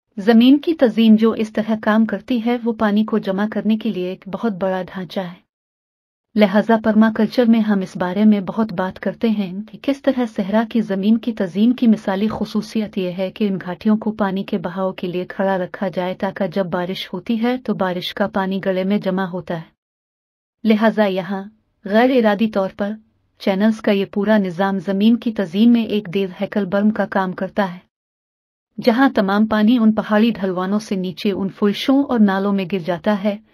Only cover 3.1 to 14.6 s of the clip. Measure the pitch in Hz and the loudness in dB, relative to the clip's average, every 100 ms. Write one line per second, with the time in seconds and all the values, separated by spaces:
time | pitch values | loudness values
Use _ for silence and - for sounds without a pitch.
3.1 | 220 208 190 214 214 196 220 220 180 180 | -2 -2 -2 -2 -2 -2 -2 -2 -4 -6
4.1 | 185 190 180 233 180 190 185 180 190 175 | -8 -10 -6 -6 -2 -4 -4 -6 -10 -8
5.1 | 202 180 180 _ _ _ _ _ _ _ | -8 -8 -12 _ _ _ _ _ _ _
6.1 | _ _ 208 208 208 208 226 220 214 220 | _ _ 2 4 4 4 2 4 4 4
7.1 | 220 220 - 233 226 214 202 185 175 180 | 2 0 2 4 4 4 0 -2 -4 -4
8.1 | 185 214 202 180 208 220 175 185 190 202 | 4 4 4 0 -4 -4 -2 -4 -4 -6
9.1 | 220 233 208 185 190 214 185 - 277 277 | -2 -2 0 -4 -8 -12 -6 -4 -2 -2
10.1 | 254 233 - 190 214 226 233 190 196 202 | -2 -4 -4 -2 0 0 -2 -2 0 2
11.1 | 226 240 226 190 175 233 254 233 208 - | 2 0 -4 -4 2 2 4 4 2 0
12.1 | 190 214 220 208 214 214 220 208 208 180 | -2 -2 -2 -4 -4 -4 -4 -4 -4 -4
13.1 | 175 185 - 208 185 - 175 214 214 214 | -4 -6 -2 -2 -2 -6 -4 0 0 0
14.1 | 214 196 190 202 202 | -2 -2 -2 -4 -6